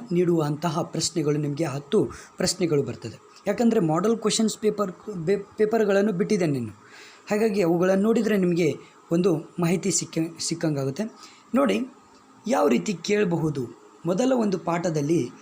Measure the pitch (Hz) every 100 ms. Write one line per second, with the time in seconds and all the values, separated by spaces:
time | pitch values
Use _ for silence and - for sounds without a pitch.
0 | - 175 175 170 147 147 175 156 - 160
1 | - 170 147 151 143 143 156 139 - 214
2 | 143 - - - 180 - 170 147 120 110
3 | 117 - - - 190 202 233 214 160 160
4 | 208 226 214 208 220 - 214 208 202 175
5 | - 190 160 202 - - 214 220 208 196
6 | 214 175 202 208 170 139 113 - - -
7 | - - - 208 226 202 165 170 185 190
8 | 214 233 208 208 185 170 160 123 - -
9 | - 170 185 156 - - 170 180 196 160
10 | - 165 165 165 - 165 165 143 135 139
11 | 220 - - - - 247 269 202 254 -
12 | - - - - 208 269 294 233 175 185
13 | - 208 202 165 156 139 117 - - -
14 | 160 185 254 254 208 180 - 170 175 156
15 | 143 170 - -